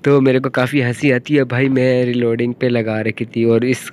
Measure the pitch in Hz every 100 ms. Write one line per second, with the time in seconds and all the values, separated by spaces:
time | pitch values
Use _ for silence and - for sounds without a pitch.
0 | 143 139 135 131 131 127 123 139 123 120
1 | 147 123 127 147 127 123 135 131 127 127
2 | 123 123 120 117 120 120 127 120 110 110
3 | 110 104 117 117 113 113 123 131 -